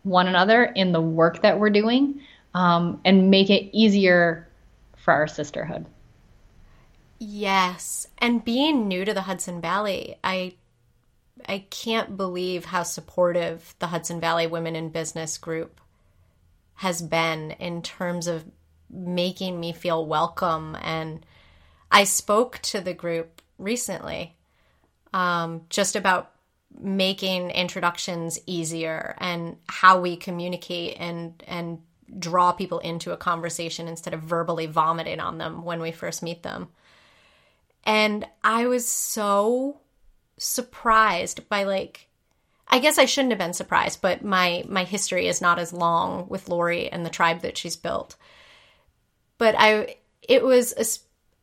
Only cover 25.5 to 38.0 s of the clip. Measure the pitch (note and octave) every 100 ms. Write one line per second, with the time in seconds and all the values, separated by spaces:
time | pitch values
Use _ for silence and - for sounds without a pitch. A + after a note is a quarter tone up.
25.5 | E3 - - G3 G#3 F#3+ F3+ - _ _
26.5 | _ _ - G3 G3 F#3+ F#3+ F#3+ F#3 F3+
27.5 | - F3+ F#3 F3 - - E3+ E3 - -
28.5 | F3 D#3+ E3 D#3+ D#3+ - - F3+ E3+ E3+
29.5 | - - - F#3 F#3 F3+ F3 F#3+ F3 F3+
30.5 | F3 - F3 E3+ - E3+ E3+ E3 E3+ F#3
31.5 | F3 E3+ E3 _ _ - F#3+ E3+ F3+ A#3+
32.5 | F#3 F#3 E3+ E3+ E3+ F3+ E3+ F3+ E3 E3
33.5 | E3 E3 E3 E3 E3 F3+ E3 D#3+ E3+ E3+
34.5 | E3 D#3+ D#3+ D#3 E3 D#3+ D#3+ F3 E3 E3
35.5 | E3+ E3+ E3+ E3 E3 E3+ - E3+ E3+ -
36.5 | - - _ _ _ _ _ _ _ _
37.5 | _ _ _ A3 G#3+